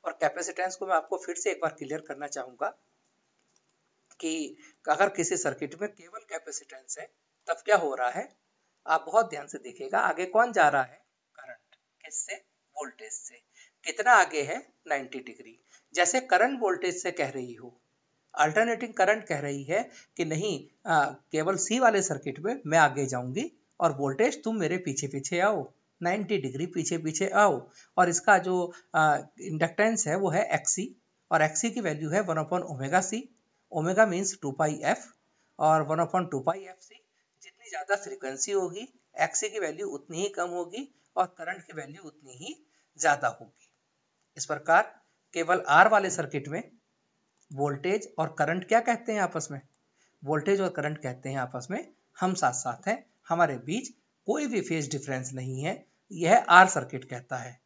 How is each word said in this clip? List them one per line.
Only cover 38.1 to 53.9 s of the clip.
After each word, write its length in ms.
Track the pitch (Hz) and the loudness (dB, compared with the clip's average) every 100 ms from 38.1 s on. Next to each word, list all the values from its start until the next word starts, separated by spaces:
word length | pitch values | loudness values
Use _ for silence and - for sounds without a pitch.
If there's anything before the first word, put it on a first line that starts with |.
| 131 135 135 - | -10 -8 -6 -2
होगी 480 | 196 180 185 247 _ _ - | 0 -2 -6 -14 _ _ -2
एक्ससी 280 | 165 - 214 | -2 0 -4
की 100 | 214 | -4
वैल्यू 300 | 165 156 135 | -6 -6 -8
उतनी 340 | 143 - 165 | -10 -10 -6
ही 60 | 202 | -6
कम 200 | 196 175 | -4 -4
होगी 460 | 175 175 214 277 _ _ - | -4 -6 -10 -14 _ _ -4
और 100 | 180 | -4
करंट 360 | - 170 190 | -4 -10 -10
की 100 | - | -12
वैल्यू 300 | 156 143 175 | -14 -14 -16
उतनी 300 | 165 147 139 | -20 _ -20
ही 340 | 127 202 320 _ _ _ 151 | -16 -16 -16 _ _ _ -2
ज्यादा 280 | 160 143 123 | 0 2 0
होगी। 420 | - 113 _ _ _ _ _ _ _ _ - | -4 -18 _ _ _ _ _ _ _ _ -14
इस 100 | - | -8
प्रकार 540 | 147 147 170 220 - _ _ _ | -6 4 4 4 -8 _ _ _
केवल 320 | - 165 180 - | -4 0 0 6
आर 200 | 151 208 | 8 10
वाले 220 | 208 190 | 6 4
सर्किट 380 | 170 143 147 143 | -2 -4 -6 -6
में 220 | 165 - _ _ _ _ _ _ _ _ | -8 -10 _ _ _ _ _ _ _ _
वोल्टेज 640 | 139 143 143 175 208 - - | -4 -4 -2 -2 -4 -4 -6
और 160 | 156 - | -6 0
करंट 300 | 160 180 175 | -2 -2 2
क्या 120 | 226 | 2
कहते 320 | 233 233 233 | 2 -2 -2
हैं 80 | 214 | -2
आपस 280 | 180 165 - | -2 -2 -8
में, 100 | 139 _ _ _ _ _ _ | -12 _ _ _ _ _ _
वोल्टेज 360 | 139 151 156 196 | -2 -2 2 0
और 100 | 185 | 0
करंट 320 | 147 147 151 | -2 -4 -4
कहते 260 | 131 123 135 | -8 -8 -8
हैं 80 | 135 | -6
आपस 320 | 127 127 127 | -6 -8 -8
में 220 | 214 349 _ _ - | -10 -10 _ _ -4
हम 140 | 185 | -2
साथ 180 | 180 135 | 2 0
साथ 360 | 123 131 117 - | 0 -6 -6 -4
हैं, 220 | 240 _ _ - | -6 _ _ -4
हमारे 300 | 170 165 135 | 2 2 0
बीच 300 | 135 214 269 | -6 -6 -6